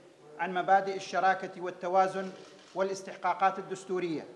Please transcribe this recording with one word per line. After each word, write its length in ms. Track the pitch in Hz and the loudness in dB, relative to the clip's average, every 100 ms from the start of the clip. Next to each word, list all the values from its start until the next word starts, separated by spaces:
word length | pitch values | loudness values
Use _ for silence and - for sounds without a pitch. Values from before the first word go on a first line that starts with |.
| - - - - | -20 -20 -20 -6
عن 140 | 180 | -4
مبادئ 420 | 180 180 196 196 190 | -2 4 4 4 -4
الشراكة 680 | - 180 190 185 180 - | -2 2 4 2 -2 -8
والتوازن 680 | 175 170 175 190 185 190 185 - - - - 175 | -8 -6 2 4 4 0 -8 -10 -18 -20 -10 -2
والاستحقاقات 840 | 196 190 190 - 180 165 190 190 | -2 -2 -10 -4 -2 2 2 2
الدستورية 640 | 165 185 - 185 175 147 - | -6 -10 -4 -2 -2 -4 -6